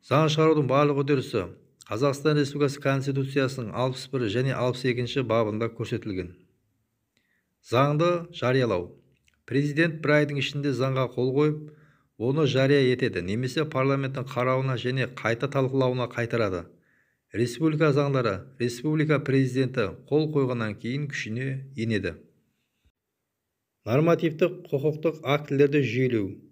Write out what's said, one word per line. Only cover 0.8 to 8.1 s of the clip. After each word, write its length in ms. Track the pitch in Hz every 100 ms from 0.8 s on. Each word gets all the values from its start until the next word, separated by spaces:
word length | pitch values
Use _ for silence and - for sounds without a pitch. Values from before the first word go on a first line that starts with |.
| 147 139
үдерісі 460 | 139 139 - 113 87 - _ _ -
Қазақстан 500 | 107 143 139 156 151
Республикасы 440 | 135 147 143 143
Конституциясының 880 | 139 135 139 135 135 139 131 131 110
алпыс 300 | 95 131 - -
бір 140 | 135 110
және 240 | 113 131
алпыс 300 | 120 123 127 131
екінші 380 | 123 120 139 120
бабында 460 | 113 107 107 117
көрсетілген. 640 | - 113 117 110 92 87 - _ _ _ _ _ _ _ _ _ _ _ _ -
Заңды 460 | 117 143 147 175